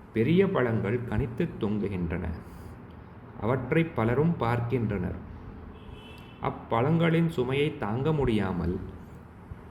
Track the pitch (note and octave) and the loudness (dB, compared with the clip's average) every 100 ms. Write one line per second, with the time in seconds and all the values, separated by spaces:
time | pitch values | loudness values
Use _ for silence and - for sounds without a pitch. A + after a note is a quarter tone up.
0 | - A2 B2 F3 F#3+ D3 B2 A2+ F#2+ A#2+ | -6 0 4 6 6 4 2 2 2 0
1 | A2+ G#2+ C3+ - E3+ - G#2 G#2+ - F#2 | 0 -2 -2 -2 -4 -2 -2 0 -2 -2
2 | E2+ E2 E2+ E2 - - - - - - | -2 -2 -4 -6 -10 -14 -14 -14 -16 -16
3 | - - - - G#2+ B2 A#2+ D#3 E3 - | -18 -18 -16 -4 0 0 2 2 2 2
4 | A2+ B2+ E3 E3 A#2 A#2 A#2 B2+ G#2 G2+ | 2 4 4 4 2 2 2 0 2 0
5 | F2 E2 - - - - - - - - | -2 -4 -10 -14 -14 -14 -14 -16 -16 -16
6 | - - - - - - - A2+ C#3 E3 | -16 -16 -16 -6 -4 -4 0 2 4 6
7 | E3+ E3 E3 D3 B2 C#3 D3+ C#3+ G#2 A#2 | 6 6 4 2 2 2 2 0 -2 0
8 | D3 D#3 B2+ G#2+ F#2+ F2 E2 F#2 - - | 2 2 4 4 2 0 0 -2 -6 -12
9 | - - - - - - - | -14 -16 -16 -18 -16 -14 -12